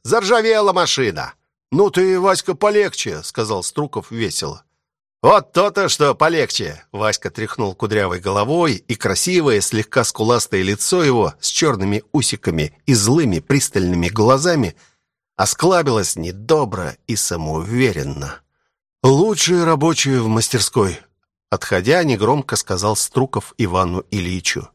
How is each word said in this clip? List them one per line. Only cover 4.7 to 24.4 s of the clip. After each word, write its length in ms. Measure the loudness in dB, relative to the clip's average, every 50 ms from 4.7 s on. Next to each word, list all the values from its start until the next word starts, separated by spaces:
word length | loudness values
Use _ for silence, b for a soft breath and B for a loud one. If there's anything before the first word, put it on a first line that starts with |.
| _ _ _ _ _ _ _ _ _ _
«Вот 300 | 2 4 4 4 2 0
то-то, 380 | 0 0 0 0 0 -2 -2 -2
что 260 | 0 2 2 2 2
полегче!» 680 | 2 2 2 2 0 -2 -2 -4 -6 -6 -8 -10 -14 -16 _
Васька 380 | -8 -4 -2 -2 -2 -4 -6 -10
тряхнул 460 | -8 -8 -8 -6 -4 -4 -4 -4 -4
кудрявой 440 | -4 -4 -2 0 0 0 0 -2 -4
головой, 560 | -4 -2 0 0 0 0 0 0 0 0 -2
и 200 | -4 -6 -8 -6
красивое, 680 | -4 -2 -2 -2 -2 -2 0 0 2 2 2 2 2
слегка 420 | 0 -2 -2 -4 -4 -2 0 0 0
скуластое 580 | 0 -2 -2 0 0 2 0 0 -2 -2 -2 0
лицо 400 | 0 -2 -2 -2 0 0 2 2
его 300 | 2 2 2 0 -2 -4 _
с 80 | -8 -6
чёрными 560 | -2 0 0 0 0 0 -2 -2 -2 -2 -4 _
усиками 640 | -2 -2 -2 -2 -4 -4 -4 -2 -2 -2 -2 -4 -6 _ _
и 80 | 2 2
злыми 460 | 2 2 2 2 2 2 2 0 -2
пристальными 680 | 0 0 0 0 0 -2 -2 -2 0 0 0 0 0 0
глазами 680 | 0 2 4 4 4 2 2 0 0 0 0 -2 b b b b b b b _ _ _ _ _ _
осклабилось 800 | -2 -2 -2 0 0 2 2 4 2 2 2 0 0 0 -2 -4
недобро 800 | -6 -8 -8 -10 -8 -2 0 2 2 2 0 -4 -6 -6 -8 -10 -10 _ -6
и 80 | -4
самоуверенно. 1200 | -4 -4 -4 -4 -6 -4 -4 -6 -6 -4 -2 0 2 2 2 0 -2 -4 -6 -6 -8 -8 -10 -12 -14 _ _ _ _ _ _ _ _ _ _ _ _
«Лучшие 600 | 4 4 4 4 4 2 2 0 0 2 2 2 2
рабочие 580 | 2 2 2 2 2 2 0 0 0 0 2
в 60 | 2 2
мастерской», 720 | 2 0 0 0 0 -2 -2 0 2 2 2 2 0 -6 -12 _ _ _ _ _ _ _ _ _
отходя, 540 | -4 -4 -2 -2 -2 0 2 2 2 4 4
негромко 520 | 2 2 2 2 2 2 0 0 -2 -4
сказал 400 | -4 -4 -4 -4 -2 0 0 0
Струков 580 | -2 -4 -2 -2 -2 -2 0 -2 -6 -8 -6 -4 -4
Ивану 480 | -2 0 0 0 0 0 -2 -4 -6 _
Ильичу. 580 | -6 -6 -4 -4 -6 -4